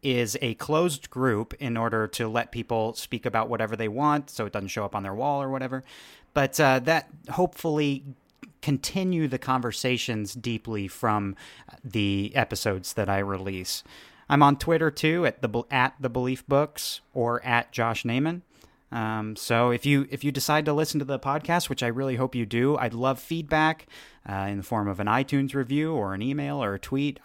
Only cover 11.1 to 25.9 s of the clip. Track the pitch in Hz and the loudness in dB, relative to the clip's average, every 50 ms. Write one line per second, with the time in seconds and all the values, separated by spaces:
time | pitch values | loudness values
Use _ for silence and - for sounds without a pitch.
11.1 | 107 107 101 98 98 - - - - - - - - - - 110 95 113 101 101 | 2 2 0 -2 -4 -8 -12 -18 -20 -20 -20 -20 -20 -18 -12 -4 -2 0 2 2
12.1 | 101 98 101 104 - 135 113 - - - - 110 95 92 92 - - 113 101 101 | 2 0 -2 0 0 0 0 0 -2 -2 0 0 -2 -2 -4 -6 -4 -2 0 0
13.1 | 98 98 101 101 98 92 95 98 95 92 92 - - - - - - - - - | 0 0 0 0 -2 -4 -4 -6 -6 -6 -6 -6 -6 -8 -8 -12 -20 -20 -20 -20
14.1 | - - - - 147 143 147 139 143 - - 165 165 160 160 156 147 - - 156 | -20 -18 -2 2 4 6 8 6 6 4 2 2 2 4 4 2 0 0 0 2
15.1 | 160 175 170 123 - - - 113 104 120 113 - 139 131 127 135 - - 131 123 | 2 2 2 0 0 0 -2 -2 -2 -2 -2 0 2 2 2 2 0 -2 -4 -4
16.1 | 117 131 123 127 131 - - - 139 139 151 151 - - - - - - - _ | -2 -2 -2 -2 -2 -4 -2 2 2 2 2 2 -2 -6 -8 -6 -8 -8 -12 _
17.1 | - 131 117 117 117 120 - 127 120 120 117 - - - 113 113 113 - - 120 | -4 -2 0 0 0 -2 0 2 2 2 2 0 0 0 0 0 0 -2 -2 0
18.1 | 117 131 147 160 170 175 - _ _ _ - - _ _ _ _ - 117 110 110 | 0 0 0 0 -2 -4 -8 _ _ _ -20 -20 _ _ _ _ -6 -4 -4 -2
19.1 | 110 110 107 107 107 - - - 120 113 120 123 120 120 - 143 143 139 139 - | -2 -4 -4 -6 -6 -6 -2 2 4 4 4 4 2 2 2 4 4 4 4 2
20.1 | 135 - 135 143 131 139 - - 151 156 151 151 147 151 156 - - 147 139 131 | -2 -4 -2 -2 -2 0 0 2 2 2 2 2 2 2 2 2 0 -2 -2 -2
21.1 | 139 131 - 135 143 151 - - 170 175 - - 135 - 123 120 113 127 135 135 | -4 -2 -2 -2 -2 -2 0 0 2 2 2 0 -2 -2 -2 -2 0 0 -2 -2
22.1 | 127 117 131 127 - 123 117 104 117 117 123 139 147 - 123 113 113 117 123 135 | 0 0 0 0 0 -2 -2 0 2 2 4 4 4 2 0 -2 -2 0 0 0
23.1 | 131 - - - 165 165 156 147 160 156 156 156 160 - - - - - - - | 0 -2 -4 -6 -6 -6 -2 0 2 4 4 4 2 0 -6 -18 -20 -20 -20 -20
24.1 | - _ - - 98 98 98 101 101 98 95 - 120 110 104 101 95 92 101 104 | -20 _ -10 -6 -4 -4 -4 -2 -4 -6 -4 -2 -2 0 0 0 -2 0 0 2
25.1 | 110 127 135 135 143 139 135 135 139 139 127 117 139 147 156 160 | 2 2 2 2 0 0 0 0 0 -2 -2 0 0 0 0 0